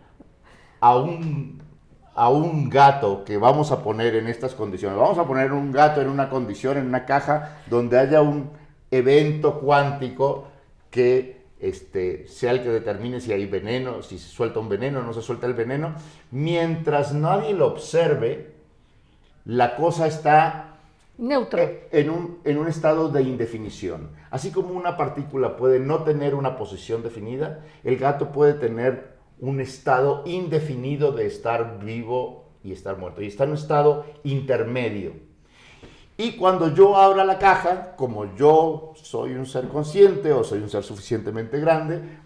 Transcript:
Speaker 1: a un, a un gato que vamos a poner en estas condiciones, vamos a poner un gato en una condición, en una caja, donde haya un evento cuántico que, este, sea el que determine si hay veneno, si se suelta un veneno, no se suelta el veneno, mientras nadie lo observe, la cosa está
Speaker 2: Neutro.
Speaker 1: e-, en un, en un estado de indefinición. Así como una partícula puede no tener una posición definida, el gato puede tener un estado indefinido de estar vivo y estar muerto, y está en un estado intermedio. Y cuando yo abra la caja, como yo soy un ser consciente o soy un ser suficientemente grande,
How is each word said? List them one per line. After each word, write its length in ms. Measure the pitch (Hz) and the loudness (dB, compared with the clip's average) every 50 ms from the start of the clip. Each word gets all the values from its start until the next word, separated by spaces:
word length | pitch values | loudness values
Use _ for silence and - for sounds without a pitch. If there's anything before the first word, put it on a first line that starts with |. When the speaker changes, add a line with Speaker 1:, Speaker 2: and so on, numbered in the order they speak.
| _ _ _ - - _ _ _ _ _ _ _ _ _ _ - | _ _ _ -20 -20 _ _ _ _ _ _ _ _ _ _ 2
Speaker 1:
a 160 | 120 120 123 | 4 6 6
un, 640 | 131 139 170 170 165 165 156 143 139 - - - - - - - _ _ _ - _ _ - - | 6 2 -2 -4 -6 -6 -4 -4 -6 -8 -10 -14 -18 -20 -20 -20 _ _ _ -20 _ _ -8 -2
a 160 | - 117 120 | 2 2 4
un 400 | 135 151 160 170 156 151 131 113 | 4 4 2 0 0 -2 -2 2
gato 540 | 117 139 139 135 135 - 113 101 98 98 - | 6 6 6 6 6 4 0 -2 -2 -2 -4
que 140 | - 107 | -4 0
vamos 340 | 101 110 123 143 151 147 151 | 2 4 4 4 4 2 0
a 100 | 139 - | -2 -2
poner 340 | - 107 107 110 117 117 110 | -2 -2 -2 0 0 0 0
en 120 | 113 110 | 0 -2
estas 260 | 117 117 - 135 127 - | -4 -6 -6 -6 -8 -6
condiciones, 440 | - 107 104 92 90 104 98 98 101 | -6 -8 -8 -6 -6 -4 -2 2 2
vamos 180 | 127 175 196 | 4 4 4
a 60 | 170 170 | 2 0
poner 280 | 135 131 131 135 135 143 | 0 0 0 0 0 0
un 180 | 139 143 139 | -2 -4 0
gato 300 | 127 143 151 151 151 143 | 4 4 4 4 4 2
en 80 | 135 135 | -2 0
una 200 | 139 139 135 135 | 0 -2 -2 -2
condición, 480 | 135 131 123 107 98 - - 131 143 | -2 -4 -4 -6 -6 -4 -2 -2 -2
en 100 | 143 131 | -2 -2
una 180 | 123 127 127 - | -2 -2 -2 0
caja, 520 | - 135 143 143 147 147 151 151 - - - - - | 0 0 0 2 0 -2 -2 -2 -8 -16 -14 -6 -2
donde 280 | 117 120 120 120 123 | 0 0 2 4 4
haya 240 | 127 139 135 151 151 | 4 4 6 6 4
un 280 | 147 147 147 147 135 - - - - - _ _ _ - | 4 4 2 -2 -6 -10 -14 -20 -20 -20 _ _ _ -2
evento 680 | 131 127 123 135 143 151 151 151 151 151 151 147 143 - | 0 2 4 6 6 6 6 4 0 0 0 0 0 0
cuántico 840 | 135 139 147 143 143 135 - - 131 120 - - 135 143 - - - - - - _ _ _ _ _ _ | 0 2 4 4 2 0 -2 -6 -8 -6 -4 -2 0 0 -2 -4 -10 -16 -20 -20 _ _ _ _ _ _
que, 500 | - 123 123 123 127 127 127 - - - _ _ - - | 0 2 4 4 4 2 0 -4 -10 -20 _ _ -14 -8
este, 680 | - 95 90 - - - - 95 90 90 82 - - | -6 -6 -6 -8 -10 -10 -6 -4 -4 -4 -6 -8 -12
sea 240 | - - - 123 120 | -16 -10 -4 -2 0
el 100 | 123 131 | 0 0
que 80 | 127 123 | 0 -2
determine 520 | 113 110 - 107 101 98 113 123 127 120 | -2 -2 -2 -4 -6 -6 -6 -8 -8 -8
si 100 | 123 117 | -6 -4
hay 140 | 104 98 101 | -4 -4 -4
veneno, 580 | 95 98 90 95 107 120 127 131 127 117 98 - | -4 -6 -6 -4 -4 -4 -4 -4 -6 -8 -10 -12
si 160 | - - - | -14 -16 -16
se 80 | - | -18
suelta 320 | - - - 120 113 113 113 | -10 -6 -4 -4 -2 -2 -4
un 80 | 110 | -4
veneno, 340 | 104 101 98 123 139 143 131 | -4 -4 -4 -4 -4 -4 -6
no 120 | 117 117 113 | -6 -8 -8
se 80 | 113 | -8
suelta 260 | 107 - 120 113 - | -8 -8 -8 -6 -4
el 60 | 123 123 | -4 -4
veneno, 420 | 113 113 120 135 143 160 170 160 - - - - - - - | -4 -4 -4 -4 -4 -6 -6 -8 -10 -16 -20 -20 -20 -18 -10
mientras 840 | 120 131 151 165 170 170 165 165 165 165 156 151 147 143 143 - 147 | -6 -4 -2 -2 0 0 0 0 -2 -2 -2 0 0 0 0 0 -2
nadie 400 | 147 151 170 190 202 220 214 202 | 0 0 2 2 0 0 0 0
lo 140 | 175 143 | 2 2
observe, 840 | - - - - - - 165 170 151 147 117 113 120 - - - - - _ _ _ _ _ _ _ _ _ _ _ _ _ _ _ _ _ - | 0 0 -2 -8 -2 0 2 2 2 2 0 0 -2 -4 -6 -10 -18 -20 _ _ _ _ _ _ _ _ _ _ _ _ _ _ _ _ _ -10
la 300 | 104 113 123 120 123 - | -2 0 2 2 2 2
cosa 280 | - 156 170 - 156 165 | 0 0 0 0 0 -2
está 720 | 156 156 - - 147 151 156 160 - - - - - - - _ _ _ _ _ _ _ | -2 -2 -2 2 4 6 6 6 4 -2 -8 -12 -16 -20 -20 _ _ _ _ _ _ _
Speaker 2:
Neutro. 440 | - 233 254 294 262 220 - - 175 | -8 -4 -2 0 -2 -2 0 0 0
Speaker 1:
e-, 260 | 170 - - - - - - | 0 0 -2 -10 -8 -2 0
en 160 | 151 143 151 | 2 2 0
un, 300 | 165 175 175 - - - - | -2 -6 -8 -10 -10 -6 -4
en 140 | 151 143 | -2 -2
un 100 | 151 156 | 0 -2
estado 400 | 170 151 - - 156 156 160 160 151 | -4 -2 0 0 0 2 2 0 0
de 140 | 135 143 131 | 0 0 0
indefinición. 840 | 127 127 117 113 113 113 110 107 101 - - 101 87 82 - 80 76 - - - - | 0 -2 -4 -4 -6 -6 -8 -12 -12 -12 -10 -8 -8 -8 -10 -12 -16 -18 -20 -16 -12
Así 220 | - 135 139 190 | -10 -8 -8 -6
como 220 | 165 190 180 180 180 | -4 -4 -4 -4 -4
una 240 | 180 175 175 170 | -6 -4 -4 -2
partícula 580 | 165 143 135 - 143 135 - - 135 123 110 - | -2 -4 -4 -6 -8 -10 -6 -4 -2 -2 -2 -2
puede 240 | - 123 131 131 127 | 0 2 2 4 2
no 200 | 131 139 156 156 156 | 2 0 -2 0 0
tener 320 | 156 147 143 143 143 139 | 0 0 0 0 -2 -2
una 220 | 139 139 127 - | -2 -2 -4 -4
posición 440 | - 107 98 98 92 - - 113 113 | -6 -10 -10 -12 -12 -8 -6 -6 -6
definida, 600 | 113 117 - 110 101 113 127 135 156 151 151 - - - - _ - | -6 -8 -10 -10 -12 -8 -8 -8 -8 -8 -10 -14 -18 -20 -18 _ -4
el 140 | 120 131 | -2 -2
gato 340 | 131 131 139 143 143 147 - | 0 0 0 0 -2 -4 -4
puede 220 | - 139 147 147 147 | 0 4 4 4 4
tener 580 | 147 127 113 113 113 120 131 123 - - - - _ _ _ _ - | 2 -2 -4 -2 -2 -2 -2 -2 -4 -8 -18 -20 _ _ _ _ -10
un 200 | 123 131 139 135 | -8 -6 -4 -6
estado 600 | 131 - - - - 147 131 127 139 143 - - - | -6 -8 -10 -6 -2 0 2 2 2 0 0 -2 -4
indefinido 840 | 180 175 185 180 160 156 151 151 147 131 123 127 139 147 139 147 139 | -8 -6 -6 -4 -2 -2 -2 -2 -4 -6 -6 -6 -6 -2 0 0 0
de 160 | 123 117 107 | 0 0 -4
estar 520 | 101 - - - 117 117 117 113 113 107 101 101 | -4 -6 -6 -4 -2 -2 -2 -2 -6 -8 -12 -10
vivo 600 | 107 113 120 113 113 123 127 123 - - - - _ _ _ - | -10 -8 -8 -6 -4 -4 -4 -4 -6 -10 -16 -20 _ _ _ -14
y 80 | 95 | -14
estar 260 | 90 - - 95 95 | -14 -12 -10 -10 -10
muerto, 240 | 90 92 90 80 104 | -10 -10 -12 -10 -10
y 60 | 101 | -10
está 160 | 104 - - 139 | -8 -4 -2 -2
en 60 | 151 | -2
un 40 | 151 | -2
estado 480 | 151 - - 151 147 147 151 143 - - - - - - | -4 -4 -2 2 4 4 4 2 2 -2 -14 -14 -12 -8
intermedio. 880 | 143 135 135 123 131 123 117 113 113 120 127 120 110 104 101 90 80 - 78 - _ _ _ _ _ _ _ - - - - - - - - - _ _ | -4 -4 -4 -2 0 0 0 -2 -2 -4 -4 -4 -4 -6 -6 -10 -10 -12 -16 -20 _ _ _ _ _ _ _ -20 -20 -20 -20 -20 -20 -20 -20 -20 _ _
Y 180 | - 220 240 - | -6 -6 -6 -2
cuando 360 | - 180 185 185 175 165 156 147 | 2 2 2 4 4 2 4 8
yo 220 | 175 196 202 202 | 8 8 8 10
abra 300 | 196 196 196 196 196 190 | 8 8 8 6 6 4
la 120 | 190 190 185 | 2 2 4
caja, 560 | 196 196 185 180 170 170 185 185 - - - | 4 4 4 4 2 0 -2 -2 -6 -12 -8
como 400 | - 131 120 113 104 104 98 92 | -6 -6 -4 -4 -6 -8 -8 0
yo 580 | 98 143 151 156 160 165 160 156 156 - - - | 4 6 6 8 8 6 2 0 -6 -10 -14 -20
soy 380 | - - - - 113 120 131 127 | -20 -16 -10 -8 -8 -6 -6 -8
un 120 | 127 131 | -8 -8
ser 200 | 127 - 131 127 | -6 -6 -6 -6
consciente 640 | - - 151 151 151 - 196 202 190 180 139 143 151 | -4 -4 -6 -6 0 6 8 8 8 8 4 0 2
o 120 | 143 123 113 | 2 2 2
soy 160 | - 104 101 | 0 -4 -6
un 100 | 107 107 | -4 -4
ser 140 | - 104 98 | -6 -6 -6
suficientemente 760 | - 107 98 - - 120 107 107 110 104 113 113 113 139 143 | -8 -12 -12 -8 -6 -6 -6 -4 -6 -8 -8 -8 -6 -4 0
grande, 400 | 156 165 160 156 156 156 165 - - - - - - | 2 2 2 2 0 -4 -6 -6 -8 -12 -18 -20 -20